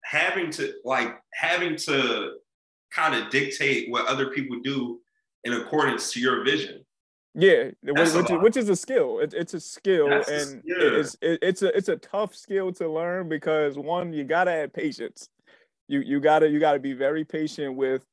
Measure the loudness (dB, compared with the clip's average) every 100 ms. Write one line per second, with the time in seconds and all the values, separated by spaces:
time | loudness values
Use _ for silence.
0 | -4 0 0 0 -4 -4 -6 -6 -2 0
1 | -2 -6 _ -4 0 0 0 -4 0 0
2 | 2 0 -4 -10 _ _ _ _ _ -2
3 | 0 0 0 -2 -2 -2 0 0 -2 -2
4 | 0 0 -2 -4 -6 -6 -4 -4 -4 -8
5 | _ _ _ _ -6 -6 -2 0 2 0
6 | -4 -2 0 0 0 0 -4 -12 _ _
7 | _ _ _ 4 6 6 4 -6 -2 2
8 | 4 4 2 6 4 4 2 0 2 0
9 | 2 0 -2 -2 -6 -8 -12 -6 0 4
10 | 4 4 0 -2 -4 -8 -6 2 4 4
11 | -2 -4 -2 0 0 0 0 0 0 -4
12 | -4 -4 -4 -8 -6 -4 -4 -4 -4 -4
13 | -4 -4 -4 -4 0 0 0 -2 -4 -4
14 | -4 -6 -2 0 2 0 -4 -4 -6 -6
15 | -12 -12 -20 _ _ _ _ _ _ -4
16 | -2 2 4 6 6 4 4 2 0 -2
17 | -2 0 -4 -4 -6 -4 -6 -2 0 0
18 | _